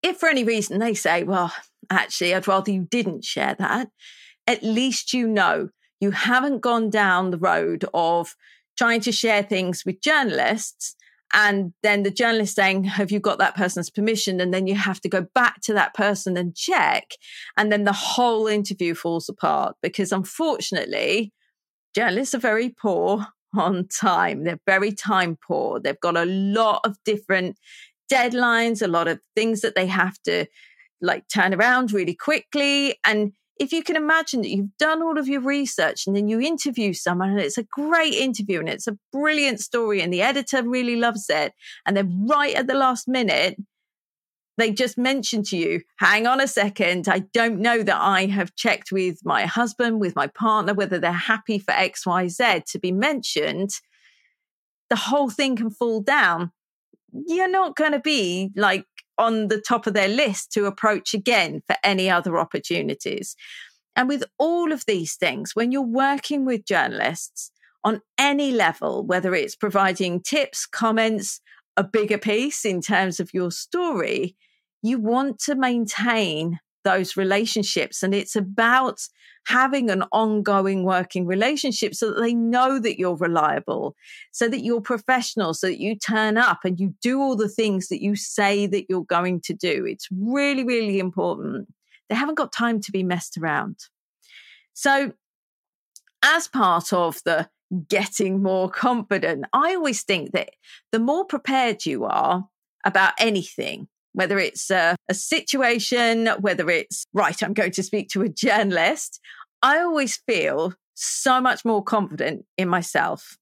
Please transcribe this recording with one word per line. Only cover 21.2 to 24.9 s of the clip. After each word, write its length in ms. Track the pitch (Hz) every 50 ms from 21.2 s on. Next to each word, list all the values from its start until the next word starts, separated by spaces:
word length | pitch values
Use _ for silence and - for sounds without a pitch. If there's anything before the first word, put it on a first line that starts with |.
| 226 202 _ _ _ _ _ _ _ _ _ _ _ _ _
journalists 400 | - 233 226 180 208 269 262 -
are 40 | 247
very 300 | 233 247 214 220 240 254
poor 600 | - _ - 214 185 170 175 180 196 214 208 - _ _ _ _ -
on 320 | 202 170 175 180 180 185 190
time. 560 | - - 202 202 180 175 185 175 151 139 147
They're 160 | 170 170 170 _
very 260 | - 190 190 196 214